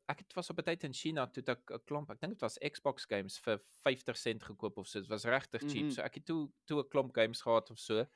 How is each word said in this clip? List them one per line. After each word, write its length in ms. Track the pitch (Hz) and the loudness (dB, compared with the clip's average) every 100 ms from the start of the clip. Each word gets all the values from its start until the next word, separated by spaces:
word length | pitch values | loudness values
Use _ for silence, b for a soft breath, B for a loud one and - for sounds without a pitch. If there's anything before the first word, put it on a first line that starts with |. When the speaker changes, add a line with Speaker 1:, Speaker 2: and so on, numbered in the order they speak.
| - | -4
Speaker 1:
ek 100 | - | -8
het, 160 | - | -8
was 160 | - 175 | -8 -6
op 80 | 170 | -4
'n 40 | |
tyd 200 | 165 170 | -2 -2
in 80 | 147 | -4
China, 340 | 127 156 156 123 | -4 -2 0 0
toe 160 | - 123 | -2 -2
het 20 | 120 | -2
ek 120 | - | -4
'n 140 | 120 | -10
klomp, 260 | - 147 147 | -4 -6 -4
ek 100 | 107 | -6
dink 120 | 160 | -6
dit 80 | 208 | -2
was 180 | 113 - | -4 -2
Xbox 460 | 147 - 143 - - | -4 -2 -2 -2 -2
games 320 | 101 98 - | -2 -2 -4
vir 200 | - 104 - - | 0 0 -2 -2
vyftig 320 | 139 127 - 117 | 0 2 -2 -2
sent 260 | 120 113 | -2 -2
gekoop 360 | - 101 107 98 | -6 -6 -6 -6
of 80 | 95 | -6
so, 120 | 104 | -6
dit 80 | 95 | -4
was 160 | 104 | -2
regtig 360 | 117 131 - - | 2 2 2 -4
cheap, 220 | 143 143 | -2 0
Speaker 2:
Mhm. 60 | 151 | 0
Speaker 1:
so 100 | 123 | -2
ek 120 | - | -4
het 120 | - - | -6 -4
toe, 240 | 165 147 - - | -2 -4 -8 -2
toe 140 | 147 | 0
'n 60 | 139 | 2
klomp 260 | 143 127 | 2 2
games 260 | 120 113 117 | 4 4 4
gehad 280 | - 113 - | 4 6 4
of 80 | 110 | -4
so, 280 | - 110 113 | 0 2 2